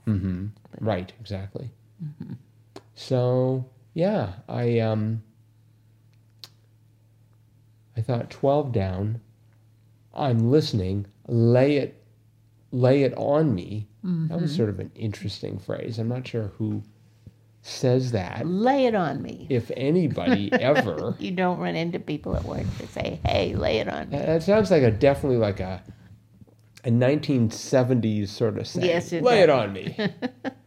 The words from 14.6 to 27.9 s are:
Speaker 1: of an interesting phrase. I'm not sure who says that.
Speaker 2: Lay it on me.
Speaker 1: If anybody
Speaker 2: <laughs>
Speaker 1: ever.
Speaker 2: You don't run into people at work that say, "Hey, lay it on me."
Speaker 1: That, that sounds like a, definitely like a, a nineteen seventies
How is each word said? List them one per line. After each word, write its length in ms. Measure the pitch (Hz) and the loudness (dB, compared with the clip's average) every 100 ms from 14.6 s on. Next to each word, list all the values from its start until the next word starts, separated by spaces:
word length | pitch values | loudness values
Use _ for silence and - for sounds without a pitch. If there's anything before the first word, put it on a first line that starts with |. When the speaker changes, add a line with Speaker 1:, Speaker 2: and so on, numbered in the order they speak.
| 107 | -2
Speaker 1:
of 100 | 95 | -2
an 120 | - | -10
interesting 640 | - 110 - 107 - - 101 | -8 -8 -6 -10 -8 -10 -10
phrase. 400 | - - - 110 | -8 -8 -6 -6
I'm 100 | 113 | -4
not 200 | 123 127 | -6 -6
sure 220 | 117 101 - | -6 -6 -6
who 240 | 110 104 - _ _ _ - - _ _ | -4 -4 -10 _ _ _ -20 -20 _ _
says 480 | - - 131 127 127 | -16 -2 2 2 0
that. 340 | 110 87 - 160 | -2 -4 -6 -4
Speaker 2:
Lay 400 | 185 240 277 254 | 0 2 4 2
it 80 | |
on 300 | 214 160 139 | 2 -2 -4
me. 240 | - - - | -8 -12 -2
Speaker 1:
If 220 | 123 - - | -2 -2 -2
anybody 760 | 139 180 151 - 87 98 101 | 0 2 2 0 2 2 2
Speaker 2:
<laughs> 0 | |
Speaker 1:
ever. 640 | - 127 196 104 78 95 - | 2 2 2 0 -2 -4 -4
Speaker 2:
You 140 | 196 | -4
don't 260 | 180 180 170 | -2 0 -2
run 180 | 180 165 | -4 -4
into 220 | 170 170 | -4 -6
people 380 | - 151 - - | -6 -8 -4 -4
at 80 | |
work 240 | - - - - | -4 -6 -6 -8
that 120 | - | -10
say, 300 | - - - - | -8 -6 -4 -2
"Hey, 300 | - 90 - | 0 0 0
lay 240 | - 110 | 0 0
it 80 | - | -2
on 200 | 73 - | -6 -6
me." 80 | 143 | -4
Speaker 1:
That, 100 | 147 | 0
that 160 | 165 | 0
sounds 260 | 165 208 190 | 4 4 6
like 140 | 165 | 6
a, 80 | 123 | 6
definitely 480 | 104 139 139 143 120 | 6 4 4 2 2
like 200 | 104 98 | 2 0
a, 220 | 92 92 - - - - _ _ - _ _ - | -6 -8 -12 -20 -20 -20 _ _ -20 _ _ -8
a 80 | 127 | 0
nineteen 580 | 120 127 156 156 131 113 | 4 4 2 2 2 2
seventies 800 | - - 135 123 | -2 0 2 4